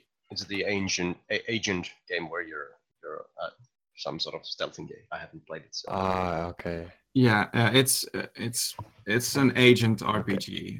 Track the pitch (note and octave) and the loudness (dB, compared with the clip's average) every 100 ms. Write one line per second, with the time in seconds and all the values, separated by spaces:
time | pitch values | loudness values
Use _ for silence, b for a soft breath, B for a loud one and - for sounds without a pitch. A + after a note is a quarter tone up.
0 | _ _ _ G2+ G2+ G2 F#2 G2+ F#2+ F2+ | _ _ _ -12 -6 -4 -2 -2 -2 -2
1 | F2 E2+ - G#2+ - A2+ G#2 F2+ E2+ - | -2 -4 -6 -4 -2 -4 -2 -2 -4 -14
2 | - F2 E2 E2+ E2 D2+ C#2+ - _ _ | -8 -6 -4 -8 -8 -12 -14 -18 _ _
3 | D2+ D#2 - - E2+ - _ _ _ - | -14 -14 -14 -12 -12 -12 _ _ _ -12
4 | D2 D#2 D#2 D#2+ - - D#2 E2 D#2 - | -10 -8 -8 -10 -12 -8 -8 -8 -16 -18
5 | _ E2+ E2 D#2+ - D#2+ - - F2+ F#2+ | _ -14 -14 -18 -14 -14 -12 -14 -8 -2
6 | F#2+ F#2 F2+ E2 F2 - - E2+ F2 - | -2 0 -2 -2 -6 -6 -8 -8 -10 -18
7 | _ C3+ B2 G#2 F#2+ A#2+ A2+ C3 C3 - | _ 4 4 4 2 2 6 6 4 0
8 | - G2 - - A#2 A#2 - - - _ | -2 -8 -8 -8 -6 -4 -6 -8 -16 _
9 | - A#2 B2 C#3+ C3 B2+ B2 A2+ A#2 G#2 | 0 0 2 2 4 8 8 10 6 2
10 | - G#2+ - G2 - F#2+ - | 0 0 0 -2 -4 -8 -8